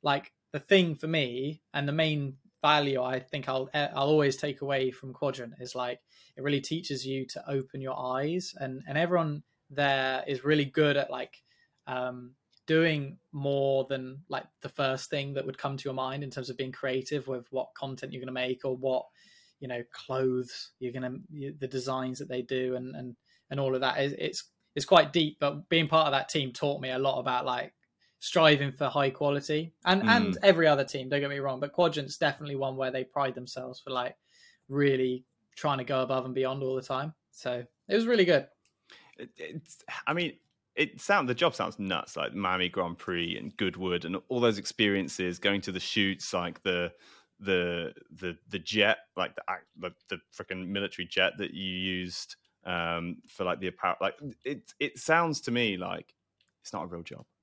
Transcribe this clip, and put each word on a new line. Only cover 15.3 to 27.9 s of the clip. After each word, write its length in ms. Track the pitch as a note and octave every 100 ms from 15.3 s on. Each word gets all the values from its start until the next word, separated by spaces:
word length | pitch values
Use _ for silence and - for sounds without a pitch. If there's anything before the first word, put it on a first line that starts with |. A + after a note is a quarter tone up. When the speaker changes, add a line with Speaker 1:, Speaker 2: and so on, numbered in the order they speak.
Speaker 1:
that 120 | C#3 -
would 120 | C3
come 180 | C#3+ C#3
to 60 | C#3
your 80 |
mind 300 | C3 C3 C3+
in 60 | C#3
terms 200 | C3 B2+
of 80 | B2
being 140 | C3
creative 560 | B2+ C3+ B2+ B2+ D3 C3+
with 240 | B2+ B2
what 220 | C3 C3
content 400 | - C3+ C3 C#3
you're 80 | C3
gonna 100 | B2+
make 320 | B2+ B2+ B2+
or 120 | C#3 B2+
what, 300 | C3 B2+ - _ - _ _ _
you 80 | B2+
know, 160 | B2 A#2+
clothes 800 | - - C3 C3 B2+ B2 - - _
you're 120 | B2
gonna, 260 | C3 B2+ B2+ -
you, 220 | D3+ C#3 D3
the 100 | C3+
designs 520 | C3+ B2+ C3 B2+ B2+
that 100 | C#3+
they 120 | B2+
do 340 | A#2+ C3 B2+ B2+
and, 200 | B2+ C#3
and, 200 | B2 A#2 _ _ _
and 100 | C#3
all 140 | C3+
of 80 | C3
that. 160 | C3 -
It, 180 | C#3 C#3+
it's, 320 | - - - _ _ -
it's 100 | -
quite 260 | F3 D3+
deep, 260 | E3+ D3+ -
but 280 | C#3+ D3 -
being 180 | E3 D3+
part 200 | D#3+ D#3
of 40 |
that 180 | C3+ -
team 240 | D#3 C3+
taught 280 | A#2+ D3 C#3+
me 100 | C3
a 80 | B2+
lot 200 | C#3 C3+
about, 260 | B2 B2 B2+
like, 280 | B2 - _ _